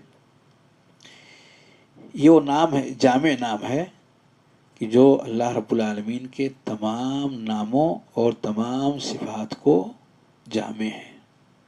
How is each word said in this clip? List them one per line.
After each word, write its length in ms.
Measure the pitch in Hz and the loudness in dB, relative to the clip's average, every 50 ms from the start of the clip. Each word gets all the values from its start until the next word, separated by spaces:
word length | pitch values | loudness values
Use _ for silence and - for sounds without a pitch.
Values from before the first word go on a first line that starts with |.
| - _ _ _ _ _ _ _ _ _ _ _ _ _ _ _ _ _ _ _ - - - - - - - - - - - _ _ _ _ _ _ _ _ - - - - | -8 _ _ _ _ _ _ _ _ _ _ _ _ _ _ _ _ _ _ _ -20 -20 -20 -20 -20 -20 -20 -20 -20 -20 -20 _ _ _ _ _ _ _ _ -20 -20 -16 -2
ये 140 | - 139 156 | 4 8 8
वो 120 | 165 156 143 | 8 8 6
नाम 320 | 139 139 151 165 165 147 | 4 2 2 2 2 0
है, 200 | 139 127 - 135 | 0 -2 -4 -2
जामे 380 | 117 135 127 123 135 151 160 139 | 2 2 4 4 4 2 0 0
नाम 220 | 123 123 117 107 107 | 0 -2 -4 -4 -4
है 320 | 98 113 127 151 175 185 - _ _ _ _ _ _ _ _ _ _ _ _ _ _ _ _ - | -4 -4 -4 -4 -4 -6 -10 _ _ _ _ _ _ _ _ _ _ _ _ _ _ _ _ -8
कि 60 | 117 110 | -4 2
जो 260 | 113 123 131 139 135 | 6 6 8 8 6
अल्लाह 360 | - - 117 113 117 120 123 120 | 4 2 -4 -4 -2 -2 -2 -2
रब्बुल 280 | 117 107 - 123 117 110 | -4 -4 -2 -2 -2 0
आलमीन 440 | 107 104 104 104 110 120 123 131 127 | -2 -4 -6 -6 -6 -8 -8 -10 -10
के 200 | - - 139 135 131 - - | -8 -6 -6 -6 -8 -10 -10
तमाम 680 | 131 113 104 107 107 113 120 127 131 139 139 143 139 135 117 110 | -10 -8 -6 -6 -6 -6 -4 -4 -4 -4 -4 -4 -6 -6 -8 -6
नामों 460 | 110 110 107 110 107 123 139 156 165 - - - _ - | -6 -6 -4 -4 -2 0 0 0 0 -2 -6 -10 _ -4
और 160 | 117 117 117 113 - - | 0 0 0 0 -2 -4
तमाम 560 | 107 107 107 113 120 127 135 139 143 147 139 | -6 -4 -4 -4 -4 -4 -4 -2 -2 -2 -4
सिफात 540 | - - - - - 107 113 110 110 110 - | -6 -8 -8 -8 -8 -10 -8 -10 -10 -10 -12
को 180 | - - 143 156 180 190 226 247 - _ _ _ _ _ _ _ _ _ | -2 2 2 2 2 0 -4 -10 -18 _ _ _ _ _ _ _ _ _
जामे 420 | 113 107 107 - 110 110 107 110 107 | -8 -6 -6 -6 -6 -8 -8 -8 -8
है। 220 | 107 - - - - - _ _ _ _ _ _ _ _ _ | -8 -10 -16 -20 -20 -20 _ _ _ _ _ _ _ _ _